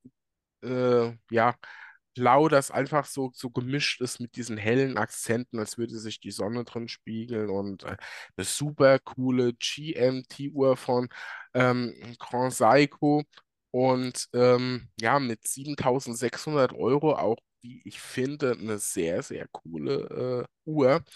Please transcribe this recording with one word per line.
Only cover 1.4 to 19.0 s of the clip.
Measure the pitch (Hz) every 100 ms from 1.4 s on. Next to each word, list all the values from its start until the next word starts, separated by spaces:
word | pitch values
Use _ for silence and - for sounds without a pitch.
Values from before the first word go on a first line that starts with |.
| 117 - - - - - _ -
Blau, | 123 131 156
das | 147 135
einfach | - 139 151 135
so, | - 131 -
so | 131
gemischt | 123 123 139 139 -
ist | 123 -
mit | 120 -
diesen | 117 107
hellen | 104 123 135 113
Akzenten, | 110 - - 117 123 117
als | 107 -
würde | 117 110
sich | 110 104
die | 98
Sonne | 101 101 120
drin | 117 117 117
spiegeln | - - 113 117 113 107
und, | 98 101 95
äh, | - 101 - - - -
eine | 95
super | - 147 147 135 135
coole | - - 131 127 123
G-M-T-Uhr | 120 - - 151 - 123 131 127 - 143 151 135 127
von, | - 123 123 - - - -
ähm, | 127 123 123 120 - 117 120
Grand | - 123 127 117
Seiko | 113 131 147 - 147 147 147 _ _ _ _
und, | 127 131 127 127 123 -
ähm, | 123 123 123 127 123 117 -
ja, | 113 139
mit | 131 113 -
siebentausendsechshundert | - 139 139 139 131 123 117 127 - - 151 127
Euro | - 101 139 156
auch | - 92 113 _ _ 123 123
ich | - -
finde, | - - 131 147 139 120
eine | 104 107
sehr, | - -